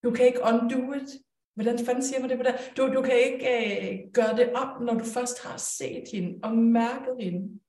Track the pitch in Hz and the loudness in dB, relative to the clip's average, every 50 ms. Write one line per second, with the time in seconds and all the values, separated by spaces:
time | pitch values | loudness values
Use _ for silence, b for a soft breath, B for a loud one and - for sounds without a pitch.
0 | - 240 226 - 247 247 247 - - 220 233 233 240 233 262 254 254 269 285 277 | 0 -2 2 6 6 6 6 4 2 2 4 4 2 2 0 -2 -2 -2 -6 -8
1 | 269 - - - _ _ _ _ _ _ _ 214 208 233 240 233 233 247 247 262 | -8 -10 -16 -18 _ _ _ _ _ _ _ -2 0 0 0 0 0 0 0 0
2 | 269 269 269 262 254 254 254 233 247 254 240 - - - - - 269 262 262 262 | 0 -2 -2 -2 -2 -2 -2 0 0 0 0 0 -6 -8 -2 0 0 2 2 0
3 | - - 254 240 254 269 269 - - 262 247 233 220 208 202 196 196 190 196 196 | 2 4 4 4 4 2 2 -2 0 0 0 2 0 0 -2 -4 -4 -6 -6 -8
4 | - - - 247 220 214 220 226 247 240 240 254 269 269 - - 240 240 226 226 | -10 -2 0 2 2 2 4 4 2 2 2 -2 -4 -4 -6 -6 -2 -2 0 -2
5 | - - - 247 247 240 - - - - - - - - - - - - - 254 | -2 -2 -4 -4 -4 -4 -6 -8 -10 -12 -10 -8 -8 -8 -6 -6 -6 -6 -6 -8
6 | - - - 196 175 175 175 - - 220 226 226 233 233 233 233 233 233 254 269 | -10 -8 -6 -4 -4 -4 -6 -6 -6 0 4 4 6 6 6 4 4 2 -2 -4
7 | - 254 254 247 214 180 175 180 190 - - - _ | -6 -6 -6 -4 -4 -4 -4 -4 -6 -8 -12 -14 _